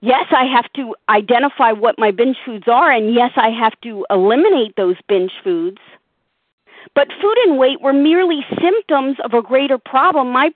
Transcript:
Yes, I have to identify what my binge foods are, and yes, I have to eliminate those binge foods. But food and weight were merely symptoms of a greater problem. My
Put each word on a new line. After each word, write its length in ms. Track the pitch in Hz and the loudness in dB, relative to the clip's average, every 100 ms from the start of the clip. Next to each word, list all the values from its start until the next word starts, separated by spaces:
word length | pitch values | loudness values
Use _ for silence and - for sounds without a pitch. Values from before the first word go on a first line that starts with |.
Yes, 240 | 208 262 359 | -2 -2 0
I 140 | 269 254 | 0 2
have 240 | 254 240 | 0 -2
to 220 | - 240 - - | -8 -12 -10 -2
identify 600 | 214 208 240 277 - 233 | -2 2 0 0 0 0
what 260 | 214 220 - | 2 -2 0
my 140 | 220 | 0
binge 260 | 190 247 254 | 0 -2 -2
foods 200 | - 220 208 | -8 -6 0
are, 240 | 240 330 | 2 2
and 240 | 247 214 | 2 0
yes, 160 | 240 247 262 | 0 0 0
I 140 | 226 | 0
have 300 | 226 220 - | 0 -2 -2
to 220 | 233 208 - | -10 -10 -2
eliminate 640 | 196 190 247 392 339 214 - | 0 2 4 4 2 0 -2
those 200 | 185 180 - | -2 -4 -2
binge 220 | 196 185 - | -2 -2 -6
foods. 340 | 196 170 170 196 - - _ _ _ _ _ _ _ - - | -6 -4 -4 -8 -18 -20 _ _ _ _ _ _ _ -20 -6
But 140 | - 285 - | -2 -2 -2
food 180 | 403 440 440 | 0 2 2
and 120 | 277 | 2
weight 220 | 262 277 | 2 0
were 120 | 269 | 0
merely 520 | 277 285 339 370 311 - - | 2 2 2 2 -2 -6 -4
symptoms 560 | 349 427 - 285 269 269 | -2 -2 0 -2 -2 -6
of 80 | 254 | -4
a 100 | 240 | -2
greater 360 | 226 262 277 262 | 0 -2 0 -4
problem. 520 | - 262 339 311 254 | -2 0 2 2 0
My 200 | 254 302 | 0 0